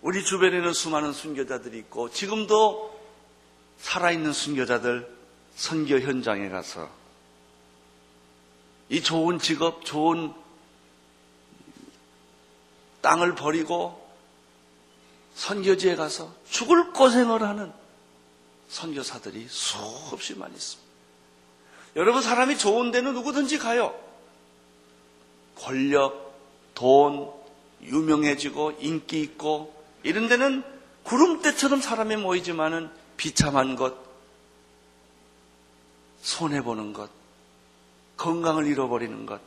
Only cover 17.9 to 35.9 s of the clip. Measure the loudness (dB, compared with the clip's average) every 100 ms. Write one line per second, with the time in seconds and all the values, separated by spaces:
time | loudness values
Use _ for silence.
17.9 | -20 _ _ _ _ _ _ _ -12 -8
18.9 | -8 -8 -10 -12 -12 -12 -6 -4 -4 -8
19.9 | -12 -12 -10 -10 -10 -14 -12 -14 -14 -20
20.9 | _ _ _ _ _ _ _ -20 -20 -10
21.9 | 2 4 4 2 2 2 2 2 2 2
22.9 | 0 0 -2 -2 -2 -2 -2 0 0 0
23.9 | -4 -18 -20 -20 -20 _ _ _ _ _
24.9 | _ _ _ _ _ _ -18 -8 -2 2
25.9 | 4 4 0 -16 -20 -20 -20 _ -2 8
26.9 | 8 8 2 -8 -14 -20 -20 -20 _ -4
27.9 | -2 2 4 4 0 -4 -4 -4 -4 -6
28.9 | -6 -4 -6 -6 -6 -4 -4 -6 -20 -20
29.9 | -10 -4 -2 2 2 2 0 -6 -18 -20
30.9 | -20 -4 4 4 4 0 0 2 0 0
31.9 | -4 -2 -2 0 -2 -2 -2 -2 -2 -8
32.9 | -16 -20 -10 -6 0 2 2 0 0 -4
33.9 | -4 -20 -20 -20 _ _ _ _ _ _
34.9 | _ _ _ _ _ _ _ _ _ _